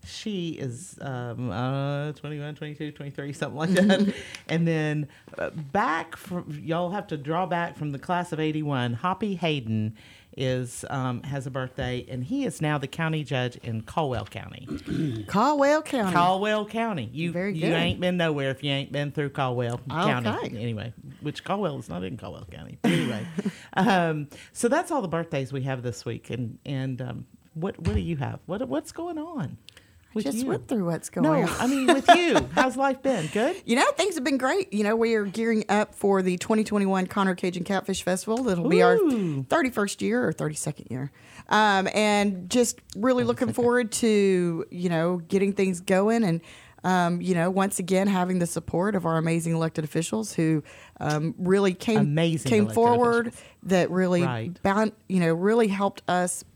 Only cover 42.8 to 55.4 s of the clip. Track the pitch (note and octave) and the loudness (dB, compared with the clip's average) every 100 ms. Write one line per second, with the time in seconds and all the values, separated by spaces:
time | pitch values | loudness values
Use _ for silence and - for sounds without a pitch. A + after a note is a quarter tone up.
42.8 | _ F#3 A#3 B3 A#3+ A#3 A#3+ A3+ A#3+ B3 | _ -2 2 2 2 0 0 2 2 2
43.8 | A#3 - A#3 G#3 G3 F#3 F3 E3 - F3 | 0 0 4 6 4 4 2 -2 -6 -4
44.8 | F3+ E3 E3+ F3+ E3 F#3+ G3 G3 F#3+ F3 | 0 2 2 0 0 0 2 2 0 0
45.8 | F3+ F#3+ G3+ A#3 G#3+ E3 - - - - | 0 2 4 2 2 0 -4 -20 -20 -6
46.8 | - F#3 F3 F3 F3 F3 F3 F#3+ G3 - | 0 2 2 0 0 2 2 2 0 0
47.8 | F3+ F#3 G3 F#3+ F3+ F#3 E3+ - - E3 | 0 2 4 2 2 2 0 -2 -2 0
48.8 | G3 G3+ E3 E3 E3 E3 E3 E3 E3 - | 2 0 2 2 2 2 2 0 0 -2
49.8 | D#3 D#3+ E3+ A3 G#3+ - D#3+ D#3 - - | -2 -2 -2 -2 -4 0 2 2 0 -20
50.8 | - - D3 D3+ D#3+ - F3+ G3 G3 F3+ | -20 -6 -2 0 -2 -2 2 4 4 0
51.8 | - G#3+ D3 D3 E3 D#3+ - A3 G#3 A3 | 0 2 4 4 2 2 2 4 4 4
52.8 | A#3 A#3+ A#3+ A#3 A#3 - - _ - F#3 | 4 6 4 2 -2 -8 -20 _ 2 2
53.8 | D#3+ F3+ F#3 F3+ F3 A#2+ A#2 F3 G3 G3 | 4 2 2 4 2 0 -6 -2 0 2
54.8 | A3 - _ F#3+ E3 E3 | 2 -2 _ 2 4 2